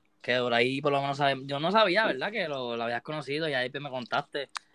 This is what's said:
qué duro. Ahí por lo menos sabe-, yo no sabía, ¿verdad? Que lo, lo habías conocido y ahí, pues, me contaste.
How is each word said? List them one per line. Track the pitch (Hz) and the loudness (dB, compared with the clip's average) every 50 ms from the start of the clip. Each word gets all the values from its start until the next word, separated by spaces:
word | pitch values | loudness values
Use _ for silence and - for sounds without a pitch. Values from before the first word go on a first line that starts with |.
| _ _ _ _ | _ _ _ _
qué | - - 123 | -2 0 0
duro. | 127 123 123 117 | 2 2 4 4
Ahí | 117 120 127 135 139 | 4 4 4 2 0
por | 147 147 | 2 2
lo | 139 139 | 2 2
menos | 139 139 139 | 0 0 0
sabe-, | 139 147 139 135 131 135 | 2 2 2 2 0 -4
yo | 139 143 139 | -6 -4 -2
no | 156 175 | 0 4
sabía, | 196 220 214 190 175 214 226 | 6 6 6 6 4 2 2
¿verdad? | 190 139 131 156 202 | 2 0 -2 -4 -4
Que | 214 226 180 156 | -4 -4 -4 -4
lo, | 143 135 123 120 117 | -4 -4 -4 -4 -2
lo | 117 | -2
habías | 117 117 120 117 | -2 -2 -4 -4
conocido | - - 151 156 143 135 139 151 165 156 | -6 -6 -8 -8 -6 -6 -4 -4 -2 -2
y | 139 | -2
ahí, | 127 127 127 | -2 -2 -2
pues, | 131 139 | -4 -8
me | 147 143 | -8 -8
contaste. | 127 127 120 - 120 131 - - - 147 135 - - - _ _ | -8 -8 -6 -4 -4 -4 -4 -4 -6 -8 -8 -8 -10 -14 _ _